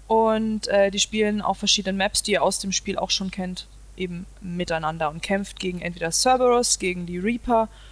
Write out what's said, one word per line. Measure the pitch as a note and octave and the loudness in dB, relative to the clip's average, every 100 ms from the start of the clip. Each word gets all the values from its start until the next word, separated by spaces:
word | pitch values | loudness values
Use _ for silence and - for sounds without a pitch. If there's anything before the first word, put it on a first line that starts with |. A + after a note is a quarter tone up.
| - | 0
und, | A3 A3+ A3 A3 G#3+ - | 2 4 2 0 -2 0
äh, | G3+ G3 | 4 4
die | G3+ | 2
spielen | - G#3+ G#3 G#3 | -2 0 0 0
auf | F#3+ G3 | -2 -2
verschiedenen | G3+ - F#3+ G3 | 0 0 0 -2
Maps, | G3+ - | -2 -2
die | - | 0
ihr | F#3 | 2
aus | F3 - | 2 0
dem | G3 | -4
Spiel | - - - | -4 -4 -4
auch | F#3+ | -2
schon | - F#3+ | -2 -4
kennt, | - F#3 F3+ - - - - | -6 -6 -8 -14 -20 -16 -8
eben | F#3 F3 F#3+ - | -8 -8 -12 -12
miteinander | F#3 F3 F3 D#3+ D#3 D#3+ D#3 | -8 -4 -2 -2 -2 -2 -2
und | D#3+ | -4
kämpft | - G3 G3 - | -2 -2 -2 -6
gegen | F#3+ F3+ | -6 -4
entweder | E3+ F3 E3 | -6 -4 -2
Cerberus, | - B3+ B3+ B3 A#3+ B3 - | 2 4 6 6 4 4 0
gegen | F#3+ F3+ F3 | 0 -2 -6
die | F3 | -4
Reaper | G3+ A#3+ - A3+ A3 - - | -2 -2 2 2 2 -6 -20